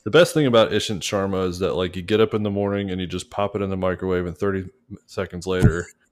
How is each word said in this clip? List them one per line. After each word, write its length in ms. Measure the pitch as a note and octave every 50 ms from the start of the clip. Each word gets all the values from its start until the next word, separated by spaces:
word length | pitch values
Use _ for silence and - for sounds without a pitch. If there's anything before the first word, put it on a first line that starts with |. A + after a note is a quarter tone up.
| _
The 80 | G#2+
best 220 | G2+ D#3 F3 E3+ -
thing 120 | D#3+ D3+
about 260 | C3 A#2 A2+ A2 -
Ishant 280 | - G#2 - - A2+ E2+
Sharma 480 | - - - G2+ G2 G2 G2 F#2 F#2 F#2
is 120 | F2 F2
that, 160 | F#2+ F2 B1+
like, 200 | D#2+ F#2 F2+ F2+
you 60 | F#2
get 200 | F2 E2 G#2+ G#2+
up 120 | A2 G#2 -
in 100 | G#2+ G#2
the 60 | G#2
morning 400 | G2+ G2+ G2+ G2+ G2+ G2+ G2+ G2
and 100 | F#2 F#2
you 80 | F#2 F2
just 220 | F#2 F2+ - -
pop 260 | - - G2+ G2+ G2+
it 60 | G#2
in 80 | G2+ F#2+
the 80 | F#2+ F#2+
microwave, 480 | F#2 F#2 F2+ E2+ - F#2 F#2 F2+ F2+
and 120 | F2 D#2+ -
thirty 280 | - G2+ F#2+ F#2+ F2+ F2+ _ _ _ _ G#2 - _
seconds 400 | _ - - F#2+ - - F2 E2
later, 400 | F#2 F#2 F2+ F#2 F#2+ D#2+ F2 F2 - - _ _ _